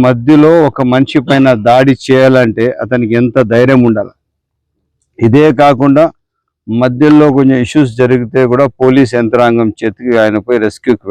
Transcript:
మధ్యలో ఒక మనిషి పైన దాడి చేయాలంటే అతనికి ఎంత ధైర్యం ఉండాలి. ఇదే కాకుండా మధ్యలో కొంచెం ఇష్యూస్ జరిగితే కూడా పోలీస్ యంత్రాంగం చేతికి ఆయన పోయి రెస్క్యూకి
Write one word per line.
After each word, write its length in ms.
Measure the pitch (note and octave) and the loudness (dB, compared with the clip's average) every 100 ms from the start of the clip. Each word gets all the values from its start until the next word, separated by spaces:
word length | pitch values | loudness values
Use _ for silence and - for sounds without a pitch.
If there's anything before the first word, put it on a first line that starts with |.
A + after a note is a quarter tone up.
| B2+ | 2
మధ్యలో 460 | A#2+ A#2+ D3+ D3+ E3+ D3 | 0 0 2 2 2 0
ఒక 120 | C3 B2+ | -2 -2
మనిషి 260 | B2+ C3 D#3 B2 | -2 -2 -2 -2
పైన 260 | C#3 C3+ A#2+ A2 | 0 0 0 2
దాడి 260 | B2+ C3+ B2+ - | 2 2 -2 -2
చేయాలంటే 600 | C3 C3 C3 A#2+ A2 A#2 B2+ | 0 2 2 0 -2 -4 -4
అతనికి 300 | A2 B2 A2+ A#2 | -6 -4 -2 -2
ఎంత 160 | B2 C3 A#2+ | -2 -2 -2
ధైర్యం 320 | A#2 B2+ C3 A#2+ | 0 2 2 2
ఉండాలి. 240 | G#2 G2 - _ _ _ _ _ _ _ _ _ - A#2 | -2 -6 -14 _ _ _ _ _ _ _ _ _ -4 0
ఇదే 180 | C3 D#3 A#2+ | 2 2 2
కాకుండా 440 | C#3+ B2+ C#3 C#3 E3 - _ _ _ _ - A2+ | 0 2 0 2 0 -4 _ _ _ _ -8 -4
మధ్యలో 440 | B2+ B2 D3+ D3+ D3+ C3+ | -2 0 2 4 4 2
కొంచెం 220 | C3+ C3 B2 | 0 0 -2
ఇష్యూస్ 260 | D#3 C3+ A2+ | -2 -2 -2
జరిగితే 460 | B2 B2+ A#2 C3 B2 | -2 -2 -2 -2 0
కూడా 120 | B2 C#3 - | 0 -2 0
పోలీస్ 320 | C3 C3 B2+ A#2+ | 0 2 0 -2
యంత్రాంగం 500 | A2+ A#2+ A#2+ A#2 A2 - | -2 0 0 0 -2 -4
చేతికి 360 | A2+ G#2 B2 A#2 | -8 -8 -4 0
ఆయన 180 | A2 G#2+ G#2 | 0 -2 -2
పోయి 120 | A#2+ G#2+ | -2 -2
రెస్క్యూకి 400 | - - G#2+ G2 | -4 -4 -4 -2